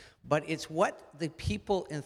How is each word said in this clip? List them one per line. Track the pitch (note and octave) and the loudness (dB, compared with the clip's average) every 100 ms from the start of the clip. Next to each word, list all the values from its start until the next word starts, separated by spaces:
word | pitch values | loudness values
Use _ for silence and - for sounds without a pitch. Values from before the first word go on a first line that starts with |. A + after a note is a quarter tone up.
| - _ | -20 _
but | A#2+ D3 D3+ | 0 2 2
it's | D#3 - | -4 -2
what | D#3+ A#3 - - C#3+ | 2 2 2 -14 -6
the | D#3 | -6
people | - - G#3 - F#3+ - | -2 -2 -2 0 0 0
in | D3+ | -8